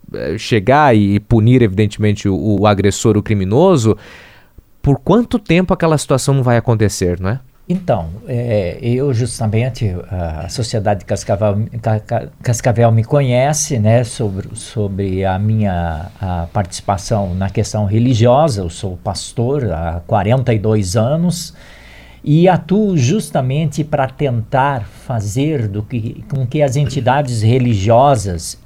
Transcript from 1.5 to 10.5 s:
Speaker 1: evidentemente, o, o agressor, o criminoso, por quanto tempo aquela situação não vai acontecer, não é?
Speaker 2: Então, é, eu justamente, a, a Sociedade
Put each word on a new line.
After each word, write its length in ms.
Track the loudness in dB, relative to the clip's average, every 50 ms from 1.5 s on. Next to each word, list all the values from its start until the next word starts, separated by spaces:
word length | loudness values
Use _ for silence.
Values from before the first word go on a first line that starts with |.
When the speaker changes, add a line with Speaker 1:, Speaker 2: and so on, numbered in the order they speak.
| 6 6 4
Speaker 1:
evidentemente, 680 | 4 2 2 0 0 0 0 0 0 0 0 0 0
o, 320 | 0 0 0 0 0 2
o 40 | 4
agressor, 520 | 4 4 4 2 2 0 2 2 2 2
o 60 | 2 2
criminoso, 760 | 0 0 -2 0 0 2 4 4 4 4 4 4 2 0 0 -4 -12 -20 -20 -20 -20 -20 -20 -20 _ _ -20 -20 _ _ _
por 200 | 0 0 0 2
quanto 360 | 2 2 2 2 2 0 -2
tempo 380 | -4 0 0 2 2 2 2 0
aquela 240 | 0 2 0 0 0
situação 340 | 0 0 -2 0 2 0 0
não 120 | 2 2
vai 120 | 2 2
acontecer, 640 | 2 2 2 2 2 2 0 0 0 -2 -2 -2 -2
não 120 | -2 -4
é? 100 | -4 -6 -8 -14 _ _ _ -6
Speaker 2:
Então, 400 | -6 -4 -2 -2 -2 -2 -2 -6 -10 -12 -10 -6
é, 500 | -6 -4 -2 0 0 0 0 -2 -4 -4
eu 320 | -2 -2 0 0 0 0 0
justamente, 800 | 0 -2 -4 -4 -4 -2 -2 0 0 -2 -2 -4 -4 -4 -4 -4 -6 -8 -8
a, 340 | -6 -6 -4 -6 -6 -8 -8
a 60 |
Sociedade 560 | -8